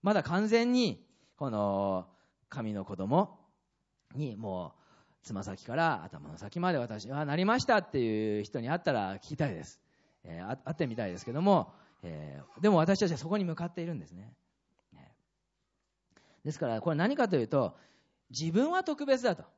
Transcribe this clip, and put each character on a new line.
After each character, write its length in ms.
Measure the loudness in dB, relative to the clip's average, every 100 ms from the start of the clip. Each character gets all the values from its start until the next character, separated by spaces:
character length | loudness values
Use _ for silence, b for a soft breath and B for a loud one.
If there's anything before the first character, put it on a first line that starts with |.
ま 120 | 4
だ 100 | 2
完 240 | 2 2 4
全 240 | 4 4
に 320 | 4 2 0 _ b b b
こ 140 | -2
の 580 | 2 2 2 2 0 -4 b b b _
神 240 | -8 -6
の 120 | -4 -6
子 100 | -6
供 440 | 0 2 2 -4 _ _ _ _ _ _ _ -8
に 200 | -6 -6
も 320 | -8 -6 -8
う 40 | -14 b b b b
つ 100 | -10
ま 100 | -10
先 220 | -8 -10 -6
か 100 | 0
ら 280 | 0 0
頭 260 | -6 -16 -16
の 80 | -14
先 220 | -10 -2
ま 120 | 0
で 60 | 0
私 320 | -2 -6 -6
は 160 | -4 -2
な 100 | 2
り 100 | 2
ま 140 | 2
し 60 | 4
た 120 | 2
っ 140 | 2
て 80 | 0
い 400 | 2 2 0 -2
う 40 |
人 180 | -4 -6
に 80 | -4
会 80 | -2
っ 40 |
た 120 | 0
ら 240 | 0 0 -6
聞 120 | -10
き 80 | -4
た 100 | -4
い 60 |
で 100 | -4
す。 180 | -12 -18 _ _ _ _
え 180 | -14 -10
ー、 80 | -8
あ-、 80 | -8
会 160 | -8
っ 20 | -4
て 120 | -2
み 80 | -2
た 120 | -4
い 40 |
で 60 | -4
す 80 | -6
け 80 |
ど 80 | 0
も、 320 | 4 4 4 B B B
え 380 | -10 -10 -10 -14 -18 0
ー、 40 |
で 80 | 4
も 80 | 6
私 220 | 6 4
た 80 | 2
ち 40 |
は 60 | 0
そ 100 | -2
こ 100 | -2
に 60 |
向 120 | -2 -4
か 100 | -6
っ 80 |
て 80 | -6
い 40 | -6
る 80 |
ん 60 | -8
で 60 | -10
す 80 |
ね。 200 | -16 -20 -20 _ _ _ _ _
ね。 180 | -20 -20 _ _ _ _ _ _ _ _ _ _ b b b -8
で 60 |
す 80 | -4
か 80 | -2
ら 140 | 0
こ 100 | 0
れ 40 | 2
何 200 | 2 2
か 120 | 2
と 80 | 2
い 80 |
う 40 | 2
と、 300 | 2 0 b b b b b _
自 220 | -6 0
分 200 | 2 2
は 120 | 0
特 220 | -2 -4 0
別 180 | 2
だ 120 | 2 -2
と。 80 | -6